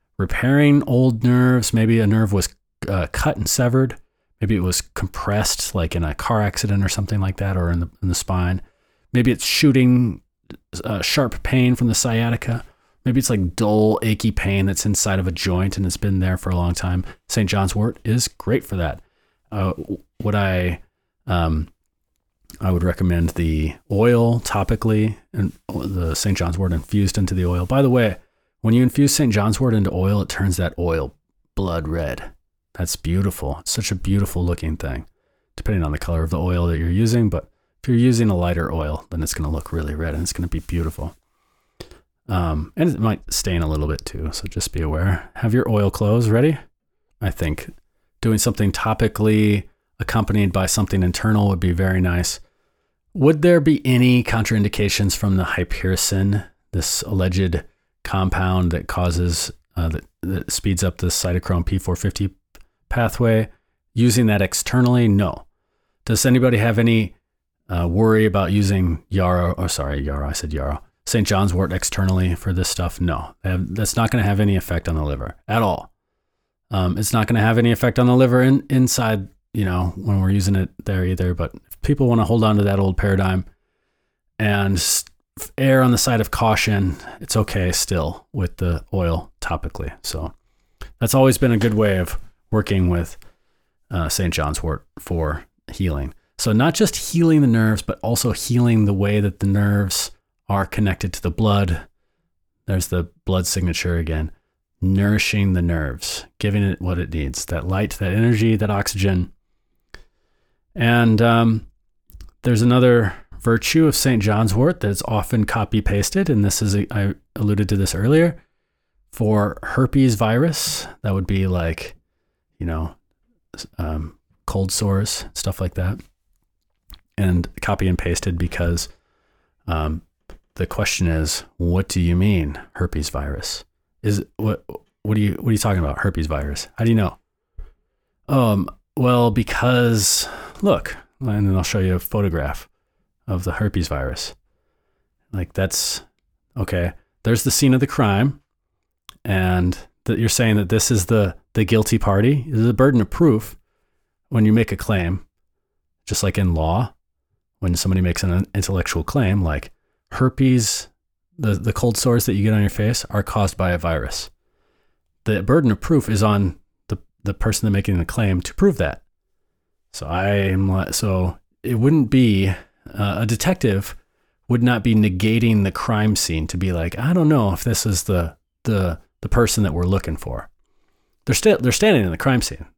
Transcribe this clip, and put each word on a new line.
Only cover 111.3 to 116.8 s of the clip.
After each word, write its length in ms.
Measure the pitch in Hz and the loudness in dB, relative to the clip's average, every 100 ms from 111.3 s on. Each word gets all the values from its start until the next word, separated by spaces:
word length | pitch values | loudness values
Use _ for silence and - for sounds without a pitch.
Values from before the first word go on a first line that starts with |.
| 117 117 110 - _ _ _ _ - - - | 4 4 0 -4 _ _ _ _ -20 -20 -4
there's 200 | 120 113 | 0 2
another 520 | 120 123 123 120 104 - - - | 4 6 6 6 2 -4 -16 -4
virtue 480 | 120 117 - 160 156 | 0 0 2 2 4
of 80 | |
Saint 280 | - 139 120 | 2 2 2
John's 320 | 101 107 110 | 2 2 2
wort 260 | 101 147 - | 2 0 0
that's 220 | 104 98 - | -2 -4 -2
often 380 | 107 - 117 | -4 0 -2
copy 360 | 104 127 101 110 | 0 -2 -2 0
pasted. 500 | - 101 - 190 175 | 0 0 0 0 0
And 140 | 113 | 2
this 180 | 101 - | 2 0
is, 120 | 104 | 0
a, 120 | 101 | 0